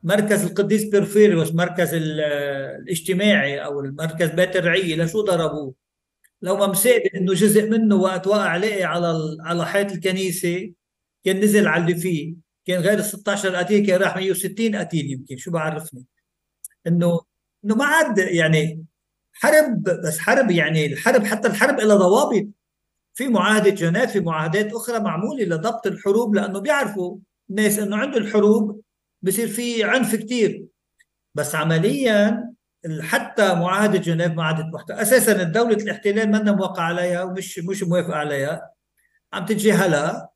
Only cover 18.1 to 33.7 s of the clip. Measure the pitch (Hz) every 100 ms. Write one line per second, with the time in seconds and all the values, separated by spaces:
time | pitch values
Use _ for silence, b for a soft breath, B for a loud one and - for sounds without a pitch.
18.1 | 196 185 170 160 160 156 160 160 _ _
19.1 | _ _ - 277 302 294 208 185 165 170
20.1 | 160 - 262 247 170 151 160 151 135 -
21.1 | 262 208 220 240 - 262 277 214 208 180
22.1 | 214 302 226 208 - _ _ _ _ _
23.1 | - 269 220 185 214 202 196 170 185 240
24.1 | 202 165 160 160 185 208 226 214 233 190
25.1 | 160 226 285 190 160 160 226 196 185 196
26.1 | 208 240 208 208 196 208 285 233 208 180
27.1 | - _ _ _ 196 214 202 208 208 269
28.1 | 269 - 214 208 220 214 - - _ _
29.1 | _ 190 190 233 220 240 233 196 247 214
30.1 | 214 214 247 208 - - _ _ _ _
31.1 | _ _ 147 143 156 156 165 190 277 262
32.1 | 208 208 240 - - _ _ 170 156 -
33.1 | 262 - - 196 175 175